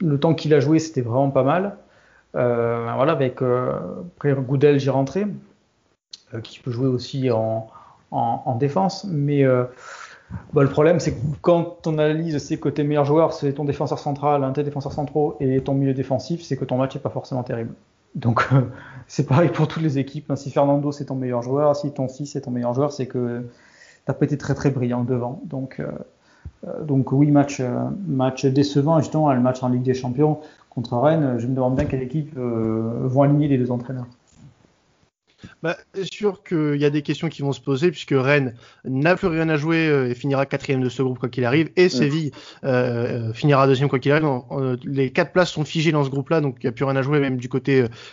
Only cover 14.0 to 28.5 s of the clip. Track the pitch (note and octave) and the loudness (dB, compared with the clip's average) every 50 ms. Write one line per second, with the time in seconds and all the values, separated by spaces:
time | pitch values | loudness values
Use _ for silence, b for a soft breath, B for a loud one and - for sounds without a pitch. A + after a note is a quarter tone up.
14 | - D3+ C#3 C#3 C#3+ C#3+ D3 C#3+ C3+ C3 C3 D3 C#3+ C#3+ C#3+ C#3+ C3 C3+ - D#3+ | -4 -6 -6 -2 0 0 2 2 0 0 -2 -2 -2 -2 -4 -6 -6 -6 -6 -6
15 | C#3+ C3+ - D#3 D3 D3+ - - C#3+ C3 C3 C3+ C3+ - C#3 C#3 C#3 C3+ C3 C3+ | -6 -4 0 0 0 0 -2 -2 -2 0 0 0 0 0 0 0 2 0 0 -2
16 | C3+ - C3 B2+ - - E3+ E3 - - C#3 C3 C#3 - B2+ B2+ C3 C3 - D3 | -2 -2 -2 -4 -2 -4 -6 -8 -6 -6 -6 -6 -4 -2 -2 0 0 -2 -4 -6
17 | - A2 - C3 - - C3+ B2+ A#2 - B2+ A#2 A#2 - - - _ _ _ _ | -8 -8 -8 -8 -8 -8 -8 -8 -6 -6 -6 -6 -8 -8 -10 -14 _ _ _ _
18 | _ _ _ C#3+ - A#2 A2 - - - C3 C3+ A#2+ B B B B B B B | _ _ _ -4 -2 0 0 0 2 4 4 4 2 B B B B B B B
19 | B - - - C#3 - C3 F3 F3 D3+ - - D#3 D3+ - E3 D#3+ D#3 C3 C#3 | B -8 -4 -4 -2 2 4 4 4 4 2 0 -2 -2 -2 -2 -2 -2 0 -2
20 | C3+ - - D#3 - - C#3+ C3+ - C3+ - D3+ C#3 C#3+ C#3+ C#3+ C#3+ D3 C#3+ - | -4 -4 -6 -12 -6 -6 -6 -6 -6 -4 0 2 2 4 2 2 0 -2 -4 -6
21 | C#3+ - C3+ C3 C3 B2+ B2 A#2+ A#2+ B2+ C3 C#3+ D3+ D3 C#3+ D3 - C#3+ - - | -8 -8 -6 -6 -4 -4 -4 -4 -2 -2 0 2 2 2 2 0 -2 -6 -4 -4
22 | C3 B2+ - - D3 C#3 - C#3 - B2 B2 B2 A#2+ A#2+ A#2+ C3 D3 C#3+ C#3+ - | -6 -6 -6 -8 -12 -8 -8 -10 -8 -6 -6 -4 -2 -2 0 0 -2 -2 -2 -4
23 | C3 - - B2+ B2 A#2+ A#2+ A#2+ B2 A#2+ b b b b b b b b b b | -8 -6 -4 -4 -4 -4 -4 -6 -8 -10 b b b b b b b b b b
24 | b - C3+ - D#3 C#3+ D3 C3+ - - C#3 - - D3 B2+ B2 B2+ A#2+ B2 B2 | b -6 -2 0 0 0 0 -4 -4 -4 -4 0 0 0 0 0 -2 -2 -2 -2
25 | B2 A#2+ B2+ A#2+ A#2+ A#2+ C#3 G3+ C#4 F3 - C3 C3+ - - - - - - - | -2 -2 -2 -2 -2 -4 -8 -10 -12 -10 -8 -8 -8 -8 -10 -10 -10 -10 -10 -12
26 | - - _ B B B B B B B - _ - E3+ - - D#3+ D3 C#3 C3+ | -14 -16 _ B B B B B B B -18 _ -12 -12 -10 -8 -4 -2 0 0
27 | A#2+ - C3 C#3 D3 D3 D3 C#3+ C#3 C#3+ - - B2+ B2 B2 B2 B2 B2+ C#3 - | 0 2 2 4 4 6 6 4 4 2 -2 -4 -4 -4 -2 -4 -4 -4 -6 -6
28 | G3+ D#3+ C#3+ C3 C3 C3 - - - C3+ | -6 -4 -2 0 0 0 -2 0 0 0